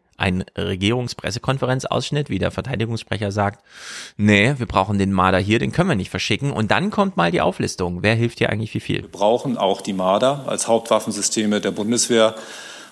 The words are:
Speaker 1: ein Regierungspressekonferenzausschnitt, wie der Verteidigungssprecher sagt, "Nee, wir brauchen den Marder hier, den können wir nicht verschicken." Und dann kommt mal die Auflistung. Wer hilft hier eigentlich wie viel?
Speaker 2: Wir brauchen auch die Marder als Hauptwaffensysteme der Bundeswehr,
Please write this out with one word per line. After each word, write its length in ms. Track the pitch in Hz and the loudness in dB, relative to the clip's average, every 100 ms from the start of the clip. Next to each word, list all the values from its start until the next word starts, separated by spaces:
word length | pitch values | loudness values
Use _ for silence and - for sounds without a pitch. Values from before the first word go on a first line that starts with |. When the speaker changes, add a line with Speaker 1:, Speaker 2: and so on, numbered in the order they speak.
| _ - | _ -4
Speaker 1:
ein 260 | 98 92 - - | -2 -2 -4 -6
Regierungspressekonferenzausschnitt, 1700 | 92 92 101 123 123 - - 127 - 135 123 131 - 123 - 143 147 | -4 0 0 0 -4 -6 -6 -6 -4 -2 0 -2 -2 -4 -2 -4 -2
wie 80 | 95 | -2
der 120 | 90 | -2
Verteidigungssprecher 800 | - 101 101 113 113 - 101 101 | -4 -6 -4 -4 -6 -6 -4 -2
sagt, 320 | 104 101 - _ - - - - - | 0 -2 -2 _ -20 -16 -14 -12 0
"Nee, 380 | 104 101 113 139 | 6 6 6 2
wir 80 | - | 0
brauchen 320 | - 98 101 | 0 2 2
den 140 | 95 | 0
Marder 260 | 95 92 95 | 2 4 4
hier, 200 | 98 110 | 2 2
den 100 | - | 2
können 160 | - 185 | 0 0
wir 60 | 107 | 0
nicht 140 | 87 | -2
verschicken." 400 | - - 101 139 | -4 -2 -2 -2
Und 180 | 92 104 | -2 0
dann 180 | 104 196 | 0 0
kommt 260 | 208 196 190 | 0 0 0
mal 140 | 170 | 0
die 100 | 175 | 2
Auflistung. 640 | 175 - - - 87 90 | 0 0 -4 -2 -4 0
Wer 120 | 104 113 | 2 2
hilft 220 | 117 - | 0 0
hier 120 | - | -2
eigentlich 240 | 107 107 | -2 -4
wie 60 | 101 | -6
viel? 220 | - 98 | -4 -4
Speaker 2:
Wir 60 | - | -6
brauchen 480 | - 104 123 139 113 | 0 2 2 0 0
auch 240 | 98 98 | 0 0
die 120 | - | -2
Marder 520 | 95 92 101 127 147 131 | -2 2 2 2 0 -4
als 180 | 101 - | -4 2
Hauptwaffensysteme 920 | 113 - 110 - 104 98 113 107 104 | 0 2 0 0 -4 -2 0 0 2
der 100 | 98 | 0
Bundeswehr, 640 | 101 104 120 - 117 110 110 - - - - - | -2 0 0 2 4 4 2 -12 -16 -16 -18 -20